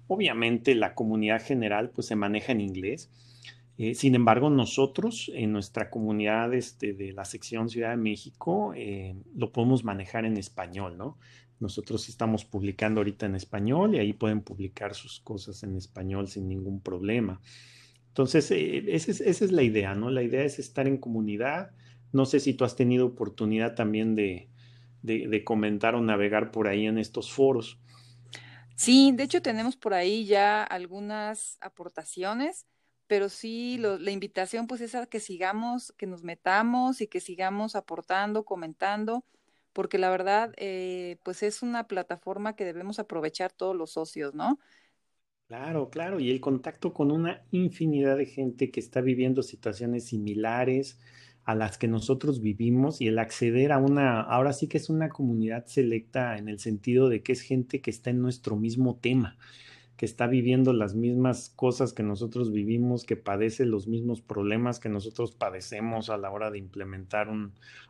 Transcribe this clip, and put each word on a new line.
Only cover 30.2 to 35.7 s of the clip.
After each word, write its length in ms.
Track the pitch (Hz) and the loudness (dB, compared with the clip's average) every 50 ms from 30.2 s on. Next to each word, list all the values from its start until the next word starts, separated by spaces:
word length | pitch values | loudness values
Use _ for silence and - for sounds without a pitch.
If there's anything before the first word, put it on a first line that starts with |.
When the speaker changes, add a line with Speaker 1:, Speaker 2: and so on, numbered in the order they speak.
| 220 | 2
Speaker 2:
ya 380 | 196 202 196 202 208 208 214 208 | 4 4 6 6 6 4 2 0
algunas 920 | - - 180 180 175 185 202 202 208 214 214 214 214 214 214 - - - - | -2 -4 -6 -6 -8 -10 -10 -8 -6 -6 -6 -6 -6 -8 -8 -10 -12 -12 -14
aportaciones, 1080 | - - - - 170 175 - - 156 - - 180 185 196 220 240 277 320 370 - - _ _ _ _ _ _ _ _ | -16 -16 -14 -14 -16 -14 -12 -12 -12 -10 -8 -6 -4 -4 -2 -2 -4 -4 -6 -8 -14 _ _ _ _ _ _ _ _
pero 220 | - 208 196 196 196 | 0 2 2 2 0
sí, 480 | - - - 226 226 233 240 240 247 | -4 -8 -10 -8 -6 -6 -4 -4 -2
lo, 220 | 254 226 208 196 185 | -2 0 0 -2 -2
la 100 | 165 196 | -2 -4
invitación, 560 | 202 196 185 208 - 185 185 180 - 226 233 | -4 -4 -6 -6 -4 -4 -4 -4 -4 -6 -6
pues, 160 | 226 254 226 | -6 -6 -8
es 140 | 233 220 254 | -8 -8 -8
a 100 | 247 240 | -8 -8
que 140 | 240 - 220 | -6 -8 -8
sigamos, 720 | - - 185 170 185 185 202 214 226 240 | -8 -8 -6 -4 -2 -2 -2 -2 -2 -4